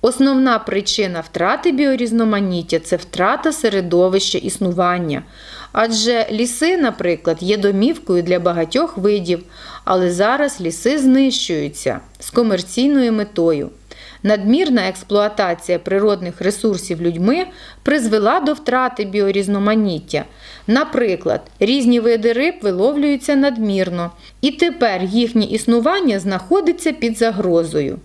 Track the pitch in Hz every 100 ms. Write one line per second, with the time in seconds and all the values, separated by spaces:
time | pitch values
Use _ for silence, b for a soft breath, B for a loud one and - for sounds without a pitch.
0 | 226 247 269 262 262 226 - 196 196 -
1 | 190 175 160 156 175 247 349 269 285 262
2 | 233 233 226 208 196 175 170 165 - -
3 | - - 190 294 320 302 233 196 180 175
4 | 185 190 196 190 202 - 190 175 180 180
5 | 170 139 - B B B B - 226 220
6 | 226 233 - 214 240 240 320 359 262 -
7 | 180 165 - 160 185 214 202 196 233 330
8 | - 175 170 180 175 170 160 170 320 -
9 | 190 208 175 175 - B B B - 185
10 | 180 175 208 269 285 277 175 160 - 294
11 | 262 262 269 254 - 160 147 147 - 113
12 | - - - - 233 185 185 - 269 285
13 | 240 220 208 - 165 156 - - - B
14 | B B 196 214 202 269 359 240 185 185
15 | - 202 208 208 190 170 - 175 - 190
16 | 214 196 180 175 185 196 226 185 - 165
17 | 170 165 185 302 359 B B B - 294
18 | 226 214 208 330 294 302 - 247 254 247
19 | 208 202 196 190 196 202 202 220 208 165
20 | - 147 - B B B B 240 302 -
21 | 233 180 - - - - 202 277 240 240
22 | 226 233 226 233 302 349 208 180 220 294
23 | 285 285 - 277 277 233 214 196 185 175
24 | 170 B B B 277 285 339 - 233 185
25 | 185 220 233 233 208 220 226 233 240 381
26 | 330 202 180 190 - 370 330 349 330 269
27 | 233 226 226 190 190 170 165 151 143 -